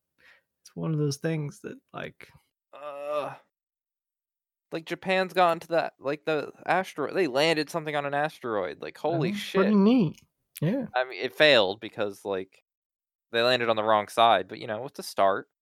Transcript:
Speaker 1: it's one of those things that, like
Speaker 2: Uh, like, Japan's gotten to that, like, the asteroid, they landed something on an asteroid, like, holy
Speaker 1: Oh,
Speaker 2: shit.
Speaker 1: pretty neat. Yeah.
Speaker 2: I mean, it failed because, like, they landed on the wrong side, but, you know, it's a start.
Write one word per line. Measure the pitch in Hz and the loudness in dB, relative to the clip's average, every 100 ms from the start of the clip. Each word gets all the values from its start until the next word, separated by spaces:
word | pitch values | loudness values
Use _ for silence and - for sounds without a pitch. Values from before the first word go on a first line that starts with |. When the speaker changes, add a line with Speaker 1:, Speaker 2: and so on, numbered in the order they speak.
| _ _ _ _ _ _ | _ _ _ _ _ _
Speaker 1:
it's | - - | -20 -8
one | 170 | -4
of | 151 | -2
those | 147 139 | -2 -2
things | 165 160 147 - | -4 -4 -6 -10
that, | 143 262 _ | -16 -16 _
like | 143 139 - - _ _ _ _ | -12 -12 -14 -20 _ _ _ _
Speaker 2:
Uh, | - 147 143 143 147 135 135 _ _ _ _ _ _ _ _ _ _ _ _ _ | -16 -14 -10 -6 -4 -4 -10 _ _ _ _ _ _ _ _ _ _ _ _ _
like, | 165 160 | -12 -8
Japan's | 170 190 185 185 | -8 -2 0 0
gotten | 185 175 165 | 2 2 2
to | 170 | 0
that, | 165 - - | -2 -2 -6
like, | 123 151 - | -8 -6 -2
the | 151 - - - | -4 -4 -10 -2
asteroid, | 170 190 - 135 180 | -2 -2 -6 -4 -2
they | 165 | 0
landed | 127 160 156 147 | 2 2 0 -2
something | 170 151 147 | -6 -6 -6
on | 143 | -4
an | 143 | -2
asteroid, | 151 - 123 107 87 69 | -4 -6 -6 -4 -4 -6
like, | 78 - | -12 -8
holy | - 120 156 | -4 -2 -2
Speaker 1:
Oh, | 208 | -4
Speaker 2:
shit. | - 196 | -2 0
Speaker 1:
pretty | 196 208 | 4 4
neat. | 202 254 180 - _ _ _ - | 6 4 2 -2 _ _ _ -6
Yeah. | 151 262 240 123 | -4 -2 -4 -4
Speaker 2:
I | |
mean, | 127 98 | -4 -4
it | 120 - | -8 4
failed | 156 127 95 98 | 6 6 4 0
because, | 107 - 104 98 104 | -8 -6 -6 -6 -6
like, | 98 95 _ _ _ _ _ _ _ _ | -6 -6 _ _ _ _ _ _ _ _
they | 117 | 0
landed | 120 127 117 | 2 2 2
on | 110 | 2
the | |
wrong | 107 107 101 | 4 2 2
side, | - 117 101 95 | 4 6 6 2
but, | 110 | -10
you | 123 | -8
know, | 107 135 | -8 -8
it's | - | -12
a | |
start. | - - 98 101 - _ | -10 2 2 2 -4 _